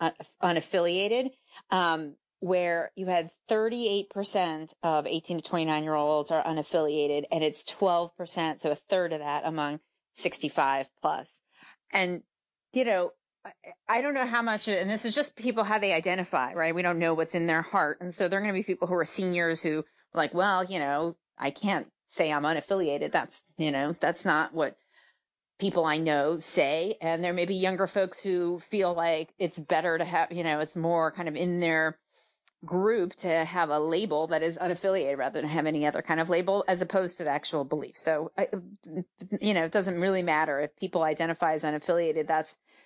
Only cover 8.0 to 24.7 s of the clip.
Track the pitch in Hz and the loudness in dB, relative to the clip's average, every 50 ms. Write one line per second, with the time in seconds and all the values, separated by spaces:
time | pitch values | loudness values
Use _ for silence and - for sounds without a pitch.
8 | 175 170 - - 180 165 - 180 165 160 151 - - 160 147 147 - - 202 185 | 0 -2 -6 -10 -10 -8 -4 -4 -2 -2 -4 -2 -2 -2 -2 -2 -2 0 0 0
9 | 180 170 165 156 147 147 147 147 - 160 160 156 147 147 147 151 - _ _ _ | 2 0 -2 -4 -4 -4 -4 -2 -2 -2 -2 -2 -2 -2 -4 -6 -10 _ _ _
10 | _ _ _ - - 180 - - - 147 - - 147 135 135 139 135 - _ _ | _ _ _ -4 -4 -4 -2 -2 -4 -4 0 2 2 2 2 0 -2 -6 _ _
11 | - 156 151 - - - - _ _ _ _ _ - - - _ _ _ - 202 | -2 -2 -2 -2 -6 -10 -18 _ _ _ _ _ -20 -20 -20 _ _ _ -2 0
12 | 190 180 180 180 - _ _ _ _ _ _ _ _ _ - 247 262 233 208 185 | 0 0 -2 -6 -8 _ _ _ _ _ _ _ _ _ -2 0 2 2 2 2
13 | 180 175 - _ _ _ _ _ - 208 - _ - 170 175 - _ - 220 233 | 0 0 -4 _ _ _ _ _ -20 -20 -20 _ -20 -20 -20 -12 _ -2 0 0
14 | 262 285 285 269 254 247 226 240 233 233 214 214 - - 202 185 180 196 214 214 | 0 0 0 0 0 0 0 0 0 0 0 -2 0 0 0 0 0 0 -2 -2
15 | - 233 214 277 285 285 - - 220 247 226 226 214 196 214 214 202 196 180 160 | -2 -2 -2 -2 -2 -2 -6 -4 -4 -2 0 0 0 2 2 2 2 2 2 2
16 | 165 185 180 185 180 - - 151 127 127 - 170 160 160 165 175 180 175 175 165 | 2 0 0 0 -2 0 0 0 0 0 0 0 0 0 0 2 0 0 2 2
17 | 170 165 165 160 165 160 - 180 170 170 160 160 165 - - 196 165 147 147 - | 2 2 2 2 0 0 0 0 0 2 2 0 0 0 0 2 2 2 0 -4
18 | 180 180 170 - - 175 185 196 202 214 196 185 208 - 185 185 - 170 185 175 | -6 -10 -4 -2 0 0 0 0 0 0 -2 -2 -2 -2 -2 -2 0 0 0 0
19 | 165 156 - - 196 185 180 175 170 165 165 160 - 156 151 156 156 - _ _ | 0 -2 -2 -2 -2 0 0 0 0 0 0 0 -2 -2 -2 -2 -4 -6 _ _
20 | _ _ - 165 151 147 - 170 185 202 196 185 185 180 190 175 147 139 143 143 | _ _ -2 -2 -2 0 2 2 2 4 4 2 0 -2 -2 -2 -2 0 0 0
21 | 160 170 165 - _ _ _ - - 139 139 - - 208 196 156 - - _ _ | 0 -2 -4 -8 _ _ _ -6 -6 -6 -4 -2 -2 0 0 0 -2 -6 _ _
22 | _ _ - - 175 156 151 147 143 147 160 156 - - 202 190 185 156 143 143 | _ _ -2 0 0 2 2 2 2 0 0 0 0 -2 0 0 2 0 0 -2
23 | 147 151 - - 127 - - - - _ _ - 160 151 143 135 139 147 170 - | -2 0 0 0 -2 -2 -6 -12 -14 _ _ -4 -2 0 0 0 0 -2 -2 0
24 | - 151 170 - - 190 156 151 156 - - 165 151 135 | 0 0 0 0 0 2 2 2 2 0 -2 -2 -2 -2